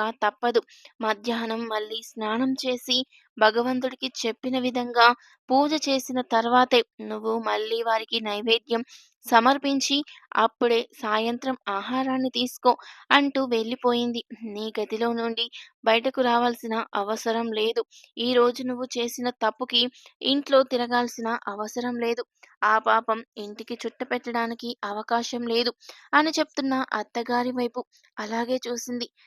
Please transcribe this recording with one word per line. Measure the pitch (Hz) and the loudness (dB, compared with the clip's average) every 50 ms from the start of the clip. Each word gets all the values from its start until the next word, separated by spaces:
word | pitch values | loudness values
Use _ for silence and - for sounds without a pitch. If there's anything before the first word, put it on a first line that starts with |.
| 214 220 233 - | -4 -4 -2 -2
తప్పదు. | - 208 208 _ - 240 233 233 - _ - - - - _ - | -2 -2 0 _ 0 0 2 2 0 _ -6 -20 -20 -20 _ -4
మధ్యాహ్నం | 233 220 220 208 208 240 233 226 226 220 220 226 233 226 | -2 -2 -2 -2 -4 -4 -4 -4 -4 -4 -4 -4 -4 -4
మళ్ళీ | 220 214 214 214 220 226 226 | -4 -4 -6 -6 -8 -12 -12
స్నానం | - - 233 214 214 214 233 262 262 262 | -14 -10 -8 -4 -2 -2 0 0 0 0
చేసి, | 262 - 254 254 240 - - 254 254 262 - _ _ _ _ _ - | -2 -2 -2 -4 -2 -2 -2 -2 -2 -2 -4 _ _ _ _ _ 4
భగవంతుడికి | 214 214 214 233 240 254 254 254 254 262 254 - 269 254 - - | 4 4 4 4 2 0 0 0 -2 -4 -4 -6 -8 -8 -6 -6
చెప్పిన | - 233 220 - - 262 254 262 | -4 -4 -4 -4 -4 -4 -2 -2
విధంగా | 247 254 240 247 240 240 240 240 233 233 - - _ _ _ _ _ - | -2 -2 -2 -2 -4 0 4 6 6 6 6 4 _ _ _ _ _ 2
పూజ | 262 269 285 294 311 | 4 4 4 4 2
చేసిన | 311 - 285 269 269 - - 254 254 | 0 0 0 0 0 0 -2 -4 -4
తర్వాతే | 247 - 240 226 226 233 240 247 254 254 - 240 - - _ - | -2 2 2 2 4 4 6 4 6 6 6 4 4 2 _ -14
నువ్వు | 220 214 214 214 214 226 220 233 | -10 -10 -8 -6 -2 -2 -2 -2
మళ్ళీ | 226 214 208 208 214 220 226 226 233 | 0 -2 -2 -2 -2 -2 -4 -2 0
వారికి | 226 226 220 220 - 226 226 | 2 2 0 0 -2 -4 -4
నైవేద్యం | 220 214 208 208 214 226 226 233 - - 233 226 254 - - - - _ _ _ - | -2 -2 -4 -2 0 2 2 2 2 0 -2 -2 -2 -4 -12 -20 -20 _ _ _ 0
సమర్పించి, | - 247 226 226 254 277 285 277 285 277 277 254 - 285 285 302 - - - _ _ - | 4 4 6 6 6 4 2 2 0 0 0 0 0 0 -2 -2 -4 -10 -20 _ _ 0
అప్పుడే | - 214 226 - - 254 240 233 226 240 - - | 0 0 0 2 0 2 2 2 2 0 -2 -8
సాయంత్రం | - - 214 208 214 220 233 240 240 269 262 262 - _ - | -10 -4 -2 -2 0 0 -2 -4 -4 -4 -6 -6 -6 _ -6
ఆహారాన్ని | 202 196 202 226 247 262 262 269 262 262 262 262 | -6 -6 -6 -4 -4 -2 -2 -2 -2 -2 -2 -2
తీసుకో | 254 240 247 247 - - - 247 240 - - - - - - - | -2 -2 -4 -4 -4 0 2 2 2 2 -2 -12 -20 -14 0 4
అంటూ | 254 277 285 285 277 277 269 | 4 4 4 4 2 0 0
వెళ్ళిపోయింది. | 254 240 226 220 226 247 - - 247 240 240 240 240 233 233 - _ 233 - 226 | 0 0 0 0 -2 -4 -2 0 2 2 2 0 -2 -4 -6 -8 _ -14 -14 -12
"నీ | 220 202 208 220 220 | -10 -10 -8 -8 -6
గదిలో | 214 - 208 202 220 220 233 233 233 | -4 -4 -4 -4 -2 -2 -2 -2 0
నుండి | 233 226 233 226 220 233 233 - - - - _ _ - | -2 -2 -4 -4 -4 -6 -8 -10 -14 -20 -20 _ _ 2
బయటకు | 226 220 233 233 269 262 - | 2 2 4 2 0 0 0
రావాల్సిన | 254 247 233 240 240 240 240 233 - 226 220 226 226 - - | 2 2 4 4 2 2 0 -2 -6 -6 -4 -4 -4 -4 -4
అవసరం | 208 202 202 220 220 - 233 220 226 233 233 | -4 -2 -2 -4 -4 -2 -2 -2 -2 -2 -4
లేదు. | 220 214 214 226 233 233 220 - _ - - _ _ - | -2 -2 -2 0 0 -2 -4 -6 _ -20 -20 _ _ -6
ఈ | 233 247 254 | -2 2 4
రోజు | 247 240 240 240 247 262 | 4 4 4 2 0 -4
నువ్వు | 254 254 240 254 | -6 -6 -6 -8
చేసిన | 247 - 247 233 240 - - 247 247 247 _ | -6 -4 -4 -4 -4 -6 -6 -6 -6 -4 _
తప్పుకి | - 214 214 - 254 - - 240 240 254 - - - - _ _ | -2 -2 -2 -2 -4 -2 0 0 0 0 -2 -10 -20 -20 _ _
ఇంట్లో | - - 269 285 277 - 277 262 269 | -2 0 0 0 2 4 4 4 4
తిరగా | 262 277 240 240 240 247 240 | 4 2 -2 0 0 0 0
పెట్టాల్సిన | 247 233 - - 226 226 233 240 - - | 0 0 -4 -6 -4 -4 -4 -4 -6 -8
అవసరం | 202 202 214 214 - 247 240 247 247 240 | -8 -6 -8 -8 -6 -6 -4 -4 -4 -2
లేదు. | 233 233 233 233 240 - _ _ - - _ _ | -2 -2 -2 -2 -6 -10 _ _ -20 -20 _ _
ఆ | - 208 214 220 | 0 2 2 4
పాపం | 214 226 220 226 226 - 220 226 233 - _ - | 4 4 2 2 2 0 -2 -4 -4 -10 _ -12
ఇంటికి | 208 208 208 - 220 - 240 | -12 -12 -12 -12 -10 -10 -8
చుట్ట | 226 - 226 - - 254 | -8 -8 -8 -8 -8 -6
పెట్టడానికి | 254 247 247 - 240 233 240 233 226 233 233 - 233 240 - - | -4 -4 -6 -4 -4 -4 -2 -2 -4 -4 -8 -8 -10 -10 -8 -8
అవకాశం | 202 208 214 220 - 240 233 233 - - 240 240 | -8 -6 -8 -4 -2 -2 -2 -2 -2 -6 -6 -4
లేదు" | 233 226 233 240 240 - _ - - - - - - - | 0 0 0 0 0 -4 _ -10 -20 -20 -20 -6 0 2
అని | 285 302 320 | 4 4 4
చెప్తున్న | 302 320 302 302 _ - 269 269 262 262 262 - - | 2 -2 -2 -2 _ -4 -2 0 0 -2 -2 -2 -4
అత్తగారి | 214 208 - - 240 233 240 247 240 247 254 | -4 -4 -4 -6 -6 -4 0 0 0 0 0
వైపు | 247 247 247 240 - 254 240 _ _ _ _ _ _ - | -2 -2 -4 -4 -4 -6 -10 _ _ _ _ _ _ -12
అలాగే | 220 214 226 226 240 233 254 254 | -8 -6 -4 -4 -2 0 -2 -2
చూసింది. | - 240 240 240 - - 247 247 240 349 _ _ _ | -2 -4 -6 -6 -6 -6 -6 -6 -6 -8 _ _ _